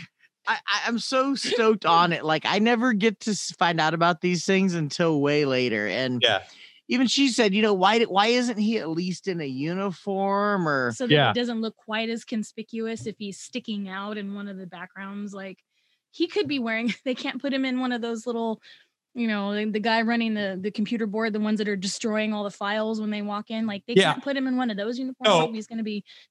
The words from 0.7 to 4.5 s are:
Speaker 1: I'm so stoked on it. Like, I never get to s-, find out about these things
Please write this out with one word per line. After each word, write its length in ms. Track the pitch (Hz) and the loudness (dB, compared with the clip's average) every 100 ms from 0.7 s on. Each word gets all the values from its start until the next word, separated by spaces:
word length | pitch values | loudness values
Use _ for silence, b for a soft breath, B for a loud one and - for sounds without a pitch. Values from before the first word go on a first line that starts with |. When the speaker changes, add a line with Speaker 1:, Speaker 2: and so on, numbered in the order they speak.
| 196 202 | 0 0
Speaker 1:
I'm 120 | 233 | -4
so 360 | - 262 269 254 | 0 0 0 -2
stoked 500 | 269 392 220 220 160 | 0 4 4 4 4
on 260 | 170 175 | 6 4
it. 140 | 151 156 | 2 0
Like, 200 | 156 113 | 2 2
I 140 | 190 | 2
never 320 | 220 240 254 | 4 4 2
get 300 | 208 220 196 | 2 2 0
to 100 | 220 | -4
s-, 220 | 185 - - | -4 -6 0
find 220 | 170 165 | 2 2
out 140 | 156 | 2
about 260 | 165 170 170 | 4 2 4
these 240 | 180 175 | 0 0
things 280 | - | 2